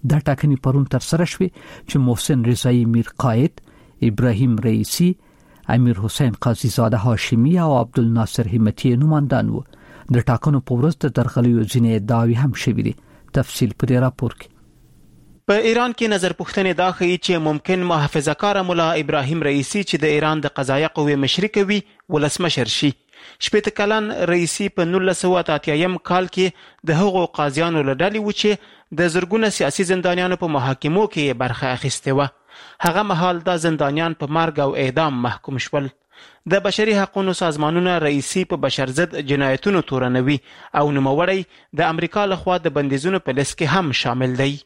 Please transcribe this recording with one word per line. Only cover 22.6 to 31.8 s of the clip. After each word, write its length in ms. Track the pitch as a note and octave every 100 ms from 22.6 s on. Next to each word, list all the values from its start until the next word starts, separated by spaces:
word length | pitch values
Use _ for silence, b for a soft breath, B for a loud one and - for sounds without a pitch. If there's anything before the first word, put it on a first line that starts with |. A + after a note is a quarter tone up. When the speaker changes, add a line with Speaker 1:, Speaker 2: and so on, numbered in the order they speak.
| A#2
Speaker 2:
شي. 160 | - D3 B2+ _ B B B
شپېته 260 | - G#3+ G#3 G#3
کلن 320 | G3+ A3 G#3+ - F3
رئیسی 360 | F3 E3+ - G3+ -
په 140 | E3+
نولس 320 | F#3 F#3 F3+
سوه 180 | F#3 F3+
اته 140 | E3+
اتیایم 420 | D3+ - D3+ F3+ F3+ -
کال 180 | F3+ F#3
کې 120 | - F#3 - B B B2
د 100 | D3+
هغو 240 | G3+ F#3 E3+ -
قاضیانو 440 | D3 C#3 E3 E3
له 120 | C#3
ډلې 260 | C3 F3+ G#3+
و 100 | G#3 G3+
چې 100 | G#3 G#3 B B B D3+
د 120 | F3
زرګونه 340 | E3 F3 G#3+ A3 -
سیاسي 280 | D3+ - F3+
زندانیانو 480 | F#3 F3+ F3 F3+ F3+
په 120 | E3+
محاکمو 520 | D3 B2+ C3 D3+ E3+ G#3+
کې 140 | E3+ C#3+
یې 140 | A#2+
برخه 300 | B2+ A#2+ C3+
اخیستې 400 | B2+